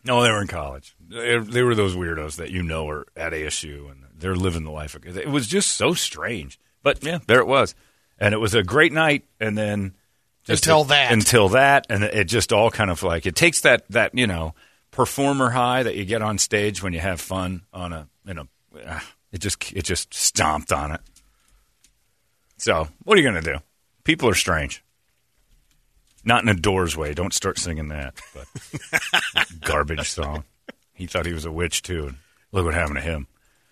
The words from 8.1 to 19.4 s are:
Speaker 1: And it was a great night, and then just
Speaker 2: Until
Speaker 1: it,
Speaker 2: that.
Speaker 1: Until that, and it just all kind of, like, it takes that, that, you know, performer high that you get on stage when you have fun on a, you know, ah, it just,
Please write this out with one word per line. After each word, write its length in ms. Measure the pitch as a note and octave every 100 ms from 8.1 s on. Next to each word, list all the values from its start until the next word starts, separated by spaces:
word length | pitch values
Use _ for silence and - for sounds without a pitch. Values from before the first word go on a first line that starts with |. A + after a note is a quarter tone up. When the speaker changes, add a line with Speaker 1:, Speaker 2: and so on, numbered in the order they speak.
| _
Speaker 1:
And 140 | G#2
it 40 | G#2+
was 160 | A2 A2+
a 80 |
great 280 | F2+ C3 E3
night, 340 | D#3 D#3+ D3 _ _
and 160 | A2 G#2+
then 360 | G#2 G#2 F#2+ - _ _ _ _
just 200 | - A#2 D#3+
Speaker 2:
Until 160 | D#3
Speaker 1:
it, 60 | C#3
Speaker 2:
that. 240 | C#3+ B2+
Speaker 1:
Until 380 | A2+ G2 A#2+ G2
that, 360 | A#2+ C#3 C#3 -
and 140 | G2
it 200 | G#2 G#2+ F2+
just 260 | A2+ -
all 200 | G#2+ A2+
kind 180 | - G2+
of, 140 | E2+
like, 240 | F#2 E2+ F#2
it 80 | -
takes 260 | E3+ -
that, 260 | D3+ A#2+ -
that, 240 | G#2+ G#2 B2
you 100 | A#2
know, 300 | E2+ D#2+ - _ _ _
performer 600 | - - - C#3 C#3 B2+
high 320 | B2+ B2 B2+
that 120 | A#2 G2
you 100 | F#2+
get 180 | A2+
on 160 | G#2+ G2+
stage 420 | - A2 G#2 F#2
when 120 | F#2+
you 60 | E2+
have 220 | F#2+ F2
fun 400 | - F#2+ F#2 F#2 F2+
on 220 | F#2 F2+
a, 140 | D#2+ D2+ _ G2
you 80 |
know, 140 | E2+ C#2 _ _ D2 A#1
ah, 200 | D#2+ - _ _
it 60 |
just, 320 | F2